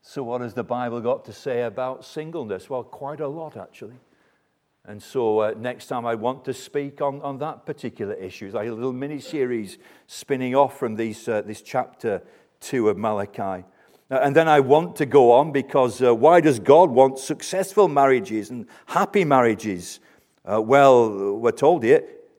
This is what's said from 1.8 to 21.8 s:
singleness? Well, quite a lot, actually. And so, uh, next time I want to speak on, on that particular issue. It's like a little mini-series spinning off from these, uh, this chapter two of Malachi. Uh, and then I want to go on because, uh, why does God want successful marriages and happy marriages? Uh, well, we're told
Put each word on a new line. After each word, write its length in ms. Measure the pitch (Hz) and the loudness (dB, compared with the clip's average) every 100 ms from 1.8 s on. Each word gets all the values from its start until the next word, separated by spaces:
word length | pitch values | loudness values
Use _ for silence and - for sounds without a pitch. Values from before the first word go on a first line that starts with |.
| 127 131 | -10 -10
singleness? 640 | 131 - 156 165 113 95 - | -14 -14 -12 -12 -10 -10 -8
Well, 140 | 131 | -10
quite 380 | 113 - 139 143 | -10 -14 -14 -10
a 80 | 147 | -10
lot, 280 | 156 160 120 | -10 -14 -16
actually. 420 | 90 _ 107 127 _ _ _ _ _ _ _ _ _ | -20 _ -20 -20 _ _ _ _ _ _ _ _ _
And 160 | 104 | -20
so, 380 | - 135 117 107 | -8 -4 0 0
uh, 140 | 107 110 | -2 -4
next 300 | 120 120 - | -10 -12 -10
time 180 | 127 | -8
I 100 | 120 | -6
want 300 | 117 113 135 135 | -6 -6 -6 -10
to 80 | |
speak 460 | 131 - 147 139 139 | -12 -8 -10 -10 -8
on, 220 | 147 139 | -8 -6
on 160 | 143 135 | -12 -10
that 260 | 151 131 | -12 -12
particular 500 | - 151 123 - 101 | -14 -12 -12 -10 -10
issue. 320 | 101 92 - 101 | -10 -12 -14 -12
It's 80 | |
like 140 | 107 107 | -8 -8
a 40 | |
little 200 | 110 127 | -8 -8
mini-series 840 | 127 143 147 - 151 127 120 98 - _ _ _ | -8 -10 -12 -12 -6 -4 -4 -8 -16 _ _ _
spinning 480 | - - 139 127 | -20 -6 -4 -2
off 240 | 131 139 - | 2 0 0
from 180 | 127 107 | -8 -4
these, 320 | 113 104 - | -6 -6 -6
uh, 140 | 107 | -4
this 200 | 98 107 | -4 -12
chapter 600 | - 131 - _ 117 95 - _ _ _ | -8 -6 -6 _ -6 -6 -8 _ _ _
two 280 | - 135 107 | -6 0 0
of 80 | 92 | 0
Malachi. 680 | 110 107 98 - 98 92 92 _ _ _ _ | -4 -4 -6 -8 -8 -8 -14 _ _ _ _
Uh, 40 | - | -2
and 120 | 143 | 2
then 140 | 139 160 | 2 4
I 120 | 151 | 4
want 360 | 131 147 175 - | 6 4 2 -6
to 100 | 143 | 2
go 260 | 139 120 | 6 8
on 200 | 120 156 | 6 4
because, 500 | 139 131 143 127 - | -2 -2 0 0 2
uh, 120 | 127 | 2
why 260 | 113 139 175 | 4 6 6
does 180 | 156 123 | 4 0
God 320 | 101 147 180 | 6 6 8
want 280 | 120 135 131 | 6 4 4
successful 720 | - 156 - 190 185 - 190 | -8 -10 -6 -6 -4 2 2
marriages 600 | 143 139 131 101 110 101 | 4 4 2 0 -8 -8
and 160 | 120 110 - _ | -14 -16 -20 _
happy 380 | 170 196 208 | -4 0 0
marriages? 760 | 170 135 120 107 110 92 87 - _ _ _ _ | 2 4 4 0 -4 -8 -10 -18 _ _ _ _
Uh, 160 | - 104 | -6 -4
well, 760 | 110 139 139 127 113 98 98 101 | 2 6 8 6 4 0 -4 0
we're 160 | 117 | -2
told 300 | 110 139 175 | 2 2 2